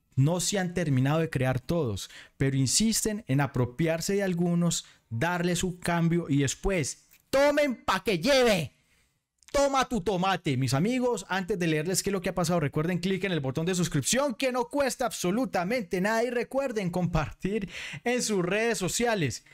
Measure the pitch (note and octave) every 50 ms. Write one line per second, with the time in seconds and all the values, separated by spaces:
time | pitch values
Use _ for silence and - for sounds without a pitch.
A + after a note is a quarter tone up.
0 | _ _ - B2+ C3+ D#3 F3 F3+ F3 - G#3 G3 F3+ F3 F3+ F#3 E3+ D#3 C3+ B2+
1 | C3 C3+ D3+ E3 E3 D#3+ - C3+ B2 C3 B2+ B2 - - E3 F3 D3 A2+ G2+ F#2
2 | - - - - - - _ - C#3 C3+ C3+ C3+ C3+ A#2 - - G#3+ A3+ G#3 -
3 | - A3 G#3+ G#3 - - C3 C#3+ C#3+ C3 - B2+ B2+ B2 B2 - E3 D#3+ D#3+ E3+
4 | E3 - G3 G3+ G3 F#3+ F3 E3+ F3 F3 F3 E3+ F3 E3+ E3+ - - - - _
5 | _ - A2+ A2+ D3 E3+ F3+ F3 F3 F3+ F3 F3 F#3+ F#3 F3 - - - E3+ E3+
6 | E3 E3 E3 F3 E3+ - C#3 C#3+ C#3 C3 - - - G3 G3 F3+ C3+ - - -
7 | _ _ - - _ - - C4+ C#4+ D4 C#4+ D4+ D4 C#4+ A3+ - - - G3 F#3+
8 | - A#3 G3+ E3 D#3+ C4 C#4+ C4 B3 A#3 G#3 F3 D3 - _ _ _ _ _ _
9 | _ _ _ _ _ _ _ _ _ - - - C#4 C#4 C#4 C4+ B3 - B3 G#3
10 | F3 A3+ G3 E3+ F3+ G3 F#3+ F3 - E3 C3+ A#2+ C3+ A#2+ C3+ C3+ F3 A3+ B3+ B3+
11 | B3 B3 A#3+ F#3 - - F3+ F#3+ F#3+ F3 G#3+ F3 F3+ D#3+ D#3 D3+ D#3 F3+ F#3+ -
12 | - G3+ G3 F#3+ - G3 F3+ F#3 F3 D#3 F3+ E3+ D3 C3+ - D3+ D#3 F3+ F3+ F3
13 | F3 G3 F#3+ F3+ G3 G3 F3 D#3 C3+ C3 B2+ D#3+ E3 F3+ F#3+ F3 E3+ - - D3
14 | B2+ - - B3+ C#4+ D4 A3+ - C4+ B3+ B3 B3+ A#3+ B3 - C#4+ C#4 C4+ - -
15 | B3+ A3 - - - F3+ G3 B3 C4+ G3 - F#3+ E3+ F#3 A#3+ C4 G3 E3+ G3 F#3
16 | F#3 G#3 A3+ A3+ A#3+ B3+ A#3+ A#3+ A3 - - C4 C#4 C4+ A3+ G#3+ F#3+ E3+ F3 F3+
17 | F3+ F3 - D#3+ C#3+ G2 - _ - F#3 G3+ A3 G3 E3+ - - - - - D3
18 | - A#3 B3 B3 A#3+ A3+ G#3+ F#3 E3+ F3 G3 G#3+ A3+ A#3 A3 - F#3 D#3+ - -
19 | A#3 A#3+ A3 G3 D3+ B2 - - _ _